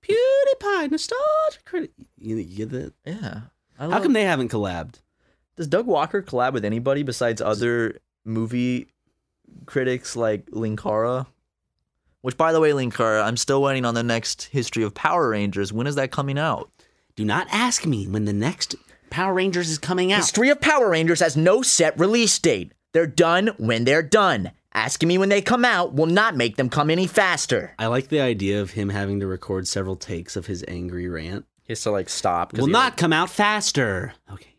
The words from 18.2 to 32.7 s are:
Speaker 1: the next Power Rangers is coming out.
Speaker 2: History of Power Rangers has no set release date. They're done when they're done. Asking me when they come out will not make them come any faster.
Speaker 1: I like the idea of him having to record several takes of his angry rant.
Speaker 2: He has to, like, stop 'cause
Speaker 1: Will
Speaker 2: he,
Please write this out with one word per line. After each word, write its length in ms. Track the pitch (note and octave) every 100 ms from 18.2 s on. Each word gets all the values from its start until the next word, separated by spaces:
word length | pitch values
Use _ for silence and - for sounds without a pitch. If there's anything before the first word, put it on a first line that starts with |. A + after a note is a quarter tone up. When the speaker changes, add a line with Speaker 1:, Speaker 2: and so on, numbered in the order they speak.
Speaker 1:
the 80 | G#2
next 420 | G#2 A#2+ - - - _ _ _
Power 240 | E3 F#3+
Rangers 340 | F#3 F#3+ F3 E3+
is 100 | D3+
coming 320 | - F3+ F#3
out. 60 | G3+
Speaker 2:
History 300 | E3+ - C4
of 120 | C#4+
Power 280 | D#4 D4+ A3
Rangers 300 | E3 E3 E3
has 160 | E3 C#3
no 260 | E3 A3
set 360 | B3+ - D#3+ D3
release 380 | F#3 A#3 A3 -
date. 340 | E3+ G#2+ E2+ _ _
They're 140 | D#3+ E3
done 420 | D#3 E3 F3 G#3+ -
when 260 | A2 A2+
they're 180 | A#2+ D3+
done. 480 | D3+ G#3+ F#3+ B2 F2 - _
Asking 360 | - A#2 - D#3+
me 100 | F3+
when 100 | G3
they 120 | G3+
come 240 | - B3
out 300 | B3 G3 F3
will 120 | C3+ D#3+
not 280 | F3+ A3 D3+
make 200 | A#2+ G2+
them 120 | C3
come 220 | D3 D3
any 160 | E3 F#3
faster. 680 | - F#3+ E3 - A#2 D#2+ -
Speaker 1:
I 80 | A2+
like 220 | B2 C3+
the 120 | D3+
idea 400 | C3 A2 G2 G2+
of 120 | G2
him 160 | G#2+ G2+
having 320 | G2+ G2 G2+
to 60 | G2
record 400 | F#2 - F#2+ F#2
several 260 | G2 F#2+
takes 400 | F#2 - F2 F2
of 120 | G2+ F2
his 180 | F2+ -
angry 420 | F2 F2+ F2 F2
rant. 360 | E2 D#2+ G2 - _
Speaker 2:
He 80 | -
has 100 | A2+
to, 80 | A2+
like, 160 | G#2 F2
stop 420 | - G2+ F2 F2
'cause 100 | -
Speaker 1:
Will 60 |
Speaker 2:
he, 60 | C3+